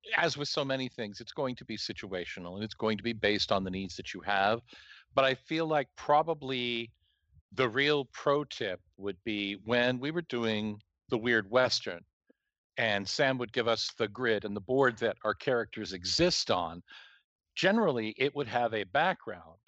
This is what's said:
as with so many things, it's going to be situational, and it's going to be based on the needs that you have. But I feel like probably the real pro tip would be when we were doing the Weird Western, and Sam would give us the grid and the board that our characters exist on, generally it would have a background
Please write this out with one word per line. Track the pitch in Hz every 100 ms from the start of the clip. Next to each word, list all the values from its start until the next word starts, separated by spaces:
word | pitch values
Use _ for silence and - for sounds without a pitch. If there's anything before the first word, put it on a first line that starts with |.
| - 214
as | 165 143
with | 143
so | -
many | 139 135 127
things, | - 107 98
it's | 120
going | - 135 120
to | -
be | 107
situational, | - - 101 92 87 - 87 95
and |
it's | 110
going | - 110 107
to |
be | 113
based | 113 104 104 -
on | 101 95
the |
needs | 92 95 -
that | -
you | 92
have. | 87 101 98 117 _ - - - _
But | - 135
I | 131
feel | - 160 160
like | 151 135 -
probably | - 147 160 156 135 131 123 117 113 _ _ _ _ _ _
the | 98 127
real | 117 143 147 127
pro | - - 143 143
tip | - 107 90 _ -
would | 98 90 113
be | 104 101 101 107
when | 120 123 127
we | 139
were | 165
doing | 165 120 113 107 107 104 _ _ _
the | 120
Weird | 117 113 98
Western, | 120 131 - - 87 _ _ _ _ _ _ _ -
and | 113 101 101
Sam | - 135 131
would | 120
give | 127 113
us | 113 - -
the | 107
grid | 107 123 107 104
and | 101
the |
board | 95 131 131 110
that | 113 - 107
our |
characters | 101 - 120 110 - 98
exist | 95 90 - 175 170 -
on, | 95 85 85 - - - _ _ _ _ -
generally | 175 220 196 123 110 110
it | 135
would | 143 120
have | 120 117
a | 110 90
background | 139 175 170 - 87 85 85